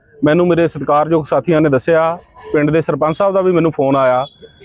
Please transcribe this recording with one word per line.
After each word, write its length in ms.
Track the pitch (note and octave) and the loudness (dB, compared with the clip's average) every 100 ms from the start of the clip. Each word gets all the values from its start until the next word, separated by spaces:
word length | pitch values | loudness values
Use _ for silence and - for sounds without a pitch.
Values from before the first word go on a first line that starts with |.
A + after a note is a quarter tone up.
| _ - | _ -2
ਮੈਨੂੰ 240 | D3 E3 F3+ | 0 2 2
ਮੇਰੇ 200 | E3 E3 | 2 0
ਸਤਿਕਾਰਯੋਗ 560 | C#3+ C#3 D3 D3+ E3 | -2 -2 0 2 -2
ਸਾਥੀਆਂ 360 | C#3 D3 - D#3 | 0 -2 0 0
ਨੇ 80 | D#3 | 2
ਦੱਸਿਆ, 500 | C3 - D#3+ E3 E3+ - - - | 0 0 0 0 -4 -12 -20 -6
ਪਿੰਡ 180 | D#3 D3 | -2 0
ਦੇ 100 | D#3+ | 0
ਸਰਪੰਚ 360 | D#3 C#3+ D3+ D#3 | -2 -2 -2 0
ਸਾਹਿਬ 180 | G3 | 0
ਦਾ 60 | F#3+ | 0
ਵੀ 120 | F#3 | 0
ਮੈਨੂੰ 200 | E3+ D#3+ | 0 0
ਫੋਨ 240 | D3+ C3+ C#3 | 0 -2 0
ਆਇਆ 300 | C3 B2+ C#3 - - _ | 0 0 -4 -12 -20 _